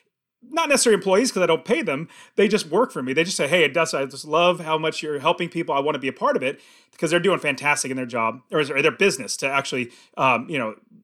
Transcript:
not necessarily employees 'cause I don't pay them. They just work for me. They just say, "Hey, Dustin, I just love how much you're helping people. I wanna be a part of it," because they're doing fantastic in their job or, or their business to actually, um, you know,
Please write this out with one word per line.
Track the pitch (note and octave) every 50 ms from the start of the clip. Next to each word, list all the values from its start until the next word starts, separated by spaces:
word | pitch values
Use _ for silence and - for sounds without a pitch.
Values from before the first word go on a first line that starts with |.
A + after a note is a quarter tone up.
| _ _ _ _ _ _ _ _ - A#3
not | C4 E4 E4 D4
necessarily | C#4+ A#3+ - A#3+ G#3+ F#3+
employees | - F#3+ F#3 G3 C4 B3
'cause | - G3
I | F3+ E3
don't | E3 D#3+ D#3+
pay | - A3+ E4
them. | C4+ F3 C#3 C3+ E3 - - - - - _
They | - G3+ G#3
just | G3+ G3+ - D#3+
work | D3+ G3+ B3 -
for | - D#3+
me. | C3 B2+
They | C3+ D#3 E3+
just | F3+ F#3+
say, | - E3 C#3
"Hey, | E3+ F3+ D#3+ C#3+
Dustin, | C3+ E3 E3 D#3+ - D3
I | C3+
just | C3+ C3+ C3+ -
love | D3+ D3+ E3 F3 F3+ F3+ E3
how | F3 D#3 D#3+ D#3
much | D#3 D#3+ D3+ -
you're | - D3+ D3 C#3
helping | C#3+ D#3+ F3 F3 F3 E3+
people. | - E3+ D#3+ E3 D3+
I | C#3
wanna | C#3 D3+ D3+ C#3
be | C3 C3
a | B2+
part | - A3 C4+ C#4+
of | - C3
it," | C3 C#3+ - - - - _ _ _
because | _ - - D#3
they're | D#3+ F3
doing | E3+ G3 F3 D#3
fantastic | - D3+ C#3 B2+ C3+ D3 D3 C#3 - C3+
in | C3 C3
their | B2+
job | A#2+ A#2+ A#2+ A2+ A2+ A2+ C3 - _
or, | G3+ D#3
or | D3+ C3+ D3 C3+ C#3+
their | D#3
business | B2 - F#3 G3+ D3+ - A#2 G2+ - -
to | - C3+
actually, | C#3 C#3 C3+ - - C3 B2 A#2 - - - _ _
um, | - C#3 C3 B2 A#2 B2+ E3
you | E3+ C#3
know, | A#2+ A2 G#2+ - _ _ _ -